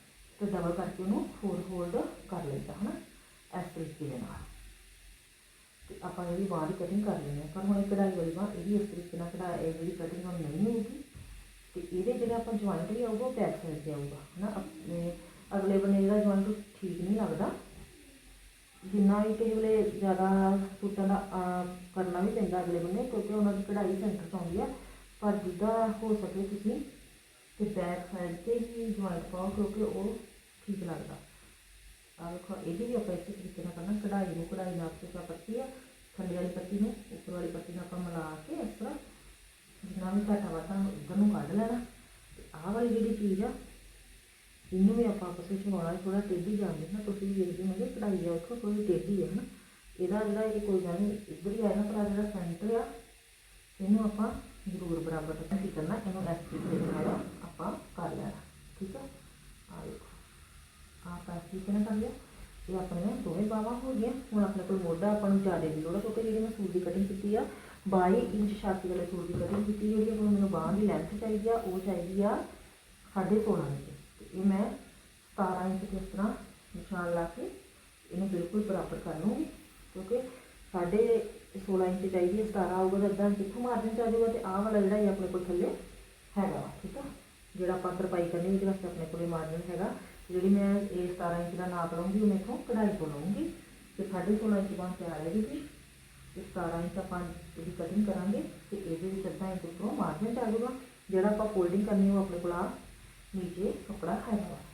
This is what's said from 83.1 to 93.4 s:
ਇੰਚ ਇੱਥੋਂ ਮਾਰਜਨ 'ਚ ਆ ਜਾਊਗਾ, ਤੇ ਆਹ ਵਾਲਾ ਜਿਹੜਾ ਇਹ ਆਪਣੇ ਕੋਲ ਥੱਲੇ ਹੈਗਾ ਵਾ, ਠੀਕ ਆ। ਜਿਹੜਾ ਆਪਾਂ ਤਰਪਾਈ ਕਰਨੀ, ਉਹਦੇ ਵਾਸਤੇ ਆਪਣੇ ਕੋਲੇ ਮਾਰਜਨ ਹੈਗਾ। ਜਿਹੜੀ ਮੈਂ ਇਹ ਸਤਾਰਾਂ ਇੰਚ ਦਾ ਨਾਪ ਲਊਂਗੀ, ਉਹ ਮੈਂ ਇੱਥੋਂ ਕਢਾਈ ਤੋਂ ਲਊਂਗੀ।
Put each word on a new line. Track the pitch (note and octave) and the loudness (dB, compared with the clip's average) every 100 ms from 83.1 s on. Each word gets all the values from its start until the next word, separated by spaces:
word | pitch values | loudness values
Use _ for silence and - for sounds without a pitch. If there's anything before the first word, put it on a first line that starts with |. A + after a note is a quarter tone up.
| - G3+ | 4 4
ਇੰਚ | G3+ | 4
ਇੱਥੋਂ | F#3+ B3 | 0 -2
ਮਾਰਜਨ | A#3+ A3+ A3 A3+ | 0 0 0 2
'ਚ | |
ਆ | A#3 | 2
ਜਾਊਗਾ, | A3+ A3+ | 6 4
ਤੇ | A3+ | 4
ਆਹ | F#3+ F#3+ | 0 0
ਵਾਲਾ | G#3 G#3+ | 4 6
ਜਿਹੜਾ | F#3+ G#3 | 6 6
ਇਹ | G#3 | 4
ਆਪਣੇ | F#3+ F3+ | 4 0
ਕੋਲ | F3+ | -2
ਥੱਲੇ | F#3 F3 - - - - - - - G3+ | 0 2 2 0 -8 -16 -20 -20 -6 0
ਹੈਗਾ | F#3 C#3+ | 0 0
ਵਾ, | C#3 - | -4 -8
ਠੀਕ | G3 C#4 | -10 -8
ਆ। | C#4 - - - - F3+ | -10 -12 -18 -20 -16 -4
ਜਿਹੜਾ | F3+ | 0
ਆਪਾਂ | F#3 F3+ F3+ | 0 0 0
ਤਰਪਾਈ | F#3+ F3 E3+ | 0 2 2
ਕਰਨੀ, | F3 F#3 | 2 2
ਉਹਦੇ | G3 G3 | 4 4
ਵਾਸਤੇ | F#3+ F3+ | 2 -2
ਆਪਣੇ | E3+ D#3+ | -4 -6
ਕੋਲੇ | E3+ E3+ | -2 -2
ਮਾਰਜਨ | E3 D#3 E3 F3+ | -2 -2 -4 -4
ਹੈਗਾ। | E3+ G3 - - - - | -2 -2 -4 -10 -18 -4
ਜਿਹੜੀ | F3+ F#3+ | 2 6
ਮੈਂ | G3+ G3 G3+ | 6 6 4
ਇਹ | G3+ F3+ F3+ | 2 -2 -2
ਸਤਾਰਾਂ | F3+ E3+ E3+ F3 | -2 0 0 -2
ਇੰਚ | F3 | -2
ਦਾ | F3+ | -2
ਨਾਪ | F3 E3+ | -2 -2
ਲਊਂਗੀ, | E3 F#3 G3+ | -2 0 4
ਉਹ | G#3 | 6
ਮੈਂ | F#3+ | 4
ਇੱਥੋਂ | - - | 0 -6
ਕਢਾਈ | - A3 G#3 | 0 2 4
ਤੋਂ | D#3+ D#3 | 2 -2
ਲਊਂਗੀ। | C#3+ E3 G3+ | -2 -2 0